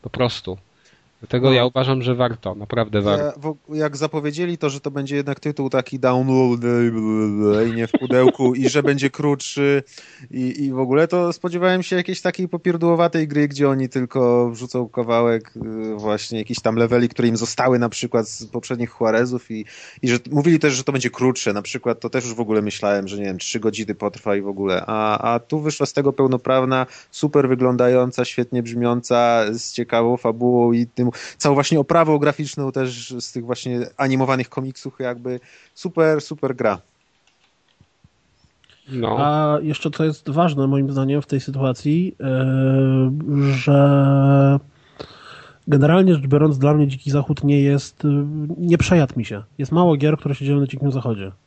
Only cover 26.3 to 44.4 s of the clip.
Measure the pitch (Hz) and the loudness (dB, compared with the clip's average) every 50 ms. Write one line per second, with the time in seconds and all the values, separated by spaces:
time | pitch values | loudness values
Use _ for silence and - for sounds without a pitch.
26.3 | 131 123 - - 131 131 131 127 131 131 127 - - - - _ - - - 147 | 2 0 0 0 2 2 2 2 0 -2 -2 -4 -8 -20 -20 _ -8 -4 -4 2
27.3 | 147 147 131 127 131 123 127 127 123 120 123 123 127 127 123 127 127 - 123 - | 2 2 2 2 2 2 2 2 2 4 4 4 4 4 2 2 -2 -4 -6 -4
28.3 | - - 120 - 131 123 117 117 117 120 120 120 120 123 120 - 123 120 120 120 | -2 -4 -4 -2 -4 -4 -4 -4 -4 -2 0 0 0 0 0 0 2 4 4 4
29.3 | 120 117 110 104 113 117 - - - - 117 - - 117 117 117 123 120 - 117 | 4 2 2 0 -2 -6 -8 -10 -6 -6 -4 0 0 2 2 2 0 0 -2 -4
30.3 | 113 117 120 123 123 120 120 120 117 117 120 117 _ - 123 120 - - - - | -2 0 0 2 2 4 4 4 2 0 0 -2 _ -2 -2 -2 -2 -6 -18 -18
31.3 | - _ - 151 139 139 139 - 160 156 139 - 165 170 165 156 156 147 143 147 | -14 _ 0 2 2 2 2 2 2 0 2 2 2 2 4 4 2 2 2 0
32.3 | 143 - 151 139 - - 139 135 123 139 131 127 123 117 117 - 127 120 113 - | 0 -2 -8 -8 -6 -6 -6 -4 -4 -4 -4 -4 -6 -10 -14 -12 -12 -12 -12 -10
33.3 | - 127 117 120 123 - - 127 123 120 120 - _ - 139 135 131 131 131 127 | -12 -12 -8 -8 -8 -8 -6 -6 -6 -6 -6 -8 _ -4 -2 0 0 0 0 0
34.3 | 135 127 123 - - 139 131 135 131 - - 139 _ _ 131 123 123 120 120 127 | 0 -2 -4 -6 -8 -8 -8 -8 -12 -12 -16 -16 _ _ -8 -8 -8 -8 -8 -8
35.3 | 127 123 _ _ _ _ _ _ _ - - - - 165 160 156 156 151 143 - | -8 -8 _ _ _ _ _ _ _ -12 -12 -6 0 2 2 2 2 0 -2 -8
36.3 | 156 147 - 131 127 123 - 110 98 90 _ _ _ _ _ _ _ _ _ _ | -8 -6 -4 -6 -4 0 0 0 0 -2 _ _ _ _ _ _ _ _ _ _
37.3 | _ _ _ _ _ _ _ _ _ _ _ _ _ _ _ _ _ _ _ _ | _ _ _ _ _ _ _ _ _ _ _ _ _ _ _ _ _ _ _ _
38.3 | _ _ _ _ _ _ _ _ _ _ _ 139 135 123 113 107 110 127 139 147 | _ _ _ _ _ _ _ _ _ _ _ -10 -6 -4 -4 -2 -2 0 0 0
39.3 | 147 151 156 151 151 147 - 151 151 - - 160 143 - 160 156 151 - _ 156 | 0 0 0 0 0 -2 -2 -4 -6 -4 -6 -8 -2 -2 -2 -2 -2 -4 _ -4
40.3 | 139 160 175 170 147 139 135 135 139 139 139 135 139 135 135 135 143 147 139 _ | 0 2 2 2 2 0 0 2 2 2 0 0 0 -2 0 0 0 -2 -2 _
41.3 | 143 135 - - 135 135 139 131 123 - - 147 151 170 180 185 - _ - 135 | -4 -4 -4 -4 -6 -2 -2 -2 -2 -2 -2 0 0 0 0 -2 -6 _ -4 -2
42.3 | 131 131 131 131 131 135 131 135 135 135 135 131 131 131 131 131 139 147 - - | -2 0 0 0 0 2 2 2 4 4 4 4 4 2 2 2 0 -2 -4 -2
43.3 | 143 143 139 139 135 131 - 147 143 143 143 143 139 139 139 139 139 139 135 139 | 0 0 2 2 0 0 2 4 6 6 6 6 6 6 4 4 4 4 6 6
44.3 | 139 139 | 6 6